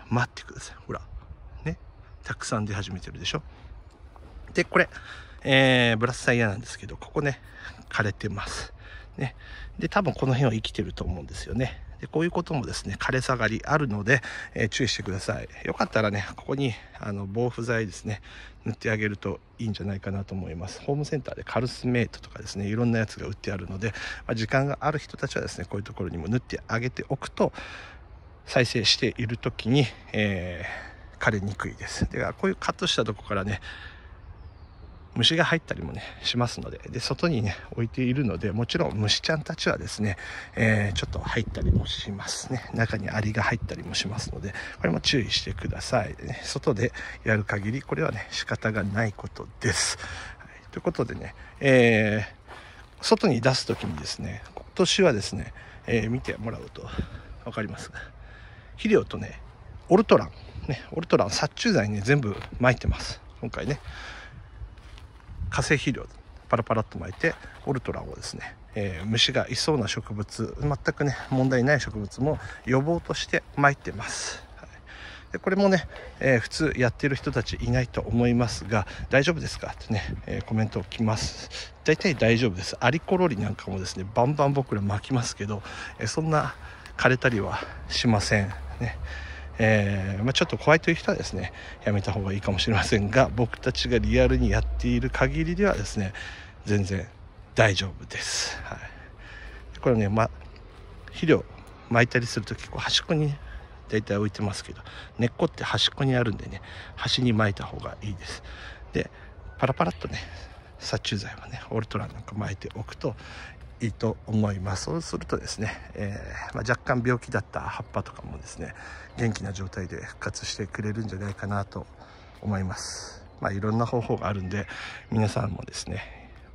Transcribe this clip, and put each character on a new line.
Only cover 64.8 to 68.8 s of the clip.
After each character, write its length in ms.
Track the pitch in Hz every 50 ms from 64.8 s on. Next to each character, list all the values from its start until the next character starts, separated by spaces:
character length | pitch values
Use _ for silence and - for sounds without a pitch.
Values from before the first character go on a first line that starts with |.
| - - - - - - - - - - - - - -
化 120 | - - 135
成 140 | - 156
肥 160 | 135 - 143 123
料、 140 | - - - - - - - - - - -
パ 80 | 127
ラ 60 | 117 -
パ 120 | - 113
ラ 60 | 110
っ 60 | 104 -
と 100 | - 95
撒 120 | 90 95
い 20 | 98
て、 220 | - - 165 - - - - - - -
オ 60 | - -
ル 60 | 127 -
ト 100 | 101 -
ラ 80 | -
ン 80 | - -
を 60 | -
で 80 | - -
す 120 | - -
ね、 220 | - - - - - - - -
え 280 | 107